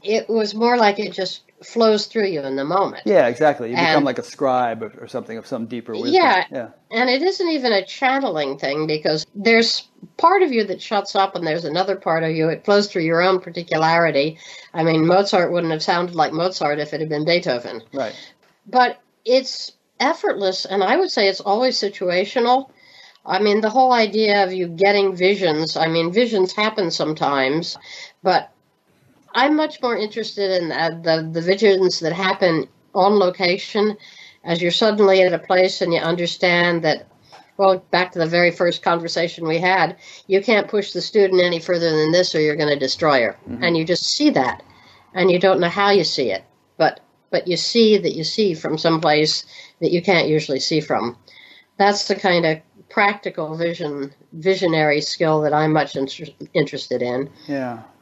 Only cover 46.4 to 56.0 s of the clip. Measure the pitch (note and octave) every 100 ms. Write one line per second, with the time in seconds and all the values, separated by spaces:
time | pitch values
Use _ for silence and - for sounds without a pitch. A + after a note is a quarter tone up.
46.4 | - _ _ - D#3 - _ _ _ F3
47.4 | F3 E3+ - A#3 A3+ G#3 E3+ D#3 D#3 -
48.4 | G#3 D#3+ D#3+ D#3 E3 D#3+ D#3+ D3+ D#3 -
49.4 | - - - _ D#3+ E3+ E3+ F3 C#3 D3+
50.4 | D3+ C3+ - D#3+ D#3 B2 A#2 - _ -
51.4 | - - _ - G3+ G3+ - G3 G3 F3
52.4 | E3 D#3 _ _ - - G3+ G#3 F#3 -
53.4 | D#3 D#3+ E3+ E3+ D#3+ C#3+ C#3 _ _ E3
54.4 | E3+ F#3+ F3+ D#3+ D3+ D3 D3 - D#3+ D#3
55.4 | D3+ D3+ D#3 D#3 C#3 -